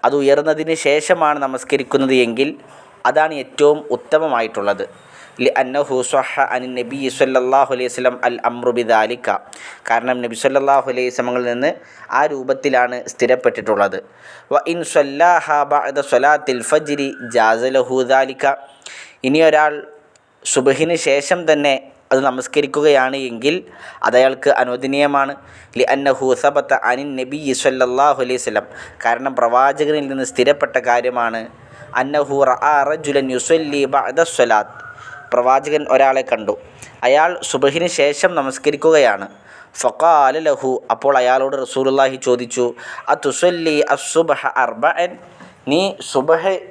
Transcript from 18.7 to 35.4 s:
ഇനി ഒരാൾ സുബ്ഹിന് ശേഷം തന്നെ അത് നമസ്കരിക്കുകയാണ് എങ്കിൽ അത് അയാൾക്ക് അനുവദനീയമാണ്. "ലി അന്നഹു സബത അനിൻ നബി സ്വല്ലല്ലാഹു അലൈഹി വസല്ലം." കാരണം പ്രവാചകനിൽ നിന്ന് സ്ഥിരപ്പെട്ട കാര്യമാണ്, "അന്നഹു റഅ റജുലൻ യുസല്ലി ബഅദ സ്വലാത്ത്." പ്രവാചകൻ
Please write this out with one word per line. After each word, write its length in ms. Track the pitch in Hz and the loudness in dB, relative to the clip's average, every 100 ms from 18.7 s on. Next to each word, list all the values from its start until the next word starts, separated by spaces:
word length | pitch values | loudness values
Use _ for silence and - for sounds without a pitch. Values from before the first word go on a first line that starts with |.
| - - - - _ | -20 -20 -20 -20 _
ഇനി 160 | 131 151 | 0 4
ഒരാൾ 480 | 160 151 151 147 - - _ _ _ _ - | 4 4 2 -2 -12 -20 _ _ _ _ -6
സുബ്ഹിന് 500 | 135 131 135 160 165 | 0 2 2 0 -2
ശേഷം 560 | 151 139 - 180 160 | 0 0 0 -2 0
തന്നെ 400 | 151 143 131 - _ - | 2 2 0 -4 _ -2
അത് 80 | 131 | 0
നമസ്കരിക്കുകയാണ് 960 | 135 127 - 151 139 147 151 139 131 135 | 0 -2 -4 -2 -2 2 4 4 2 -2
എങ്കിൽ 480 | 131 117 139 180 - - - - | -8 -4 -4 -4 -6 -20 -20 -6
അത് 140 | 110 120 | 0 4
അയാൾക്ക് 320 | 131 131 143 | 4 2 0
അനുവദനീയമാണ്. 840 | 127 123 123 135 139 143 143 135 143 - - - 120 | 0 0 -4 -4 0 2 0 -2 -6 -18 -20 -8 -2
"ലി 60 | |
അന്നഹു 500 | - 139 139 131 131 | 0 2 0 0 0
സബത 400 | 127 143 147 - | 0 0 0 0
അനിൻ 420 | 131 117 127 143 131 | 0 0 -2 -4 -8
നബി 380 | 127 151 143 | -8 -6 -4
സ്വല്ലല്ലാഹു 680 | 127 139 131 127 127 147 131 | -2 0 0 0 2 2 2
അലൈഹി 140 | 127 127 | -2 -4
വസല്ലം." 320 | 120 107 - - - - 113 | -4 -4 -4 -10 -18 -6 -2
കാരണം 300 | 117 135 127 | -2 -2 0
പ്രവാചകനിൽ 720 | 120 123 139 139 151 151 139 | 2 4 2 2 0 -2 -2
നിന്ന് 160 | 135 | -6
സ്ഥിരപ്പെട്ട 540 | 127 - 127 143 143 127 | -4 0 2 2 0 -2
കാര്യമാണ്, 720 | 120 120 123 123 117 113 104 - - - - 123 | 0 0 0 -2 -2 -4 -10 -18 -20 -20 -6 -4
"അന്നഹു 480 | 135 147 139 139 | -2 -2 -2 2
റഅ 400 | 131 123 147 147 | 2 2 2 2
റജുലൻ 480 | 139 160 143 139 131 | 0 -2 -2 -2 0
യുസല്ലി 540 | 127 - 165 151 143 135 | -2 0 0 0 -2 0
ബഅദ 360 | 139 123 139 | 0 0 0
സ്വലാത്ത്." 640 | 165 - 120 110 104 - - - - - - | 0 2 2 2 0 -8 -20 -20 -20 -18 -4
പ്രവാചകൻ 520 | 123 | 0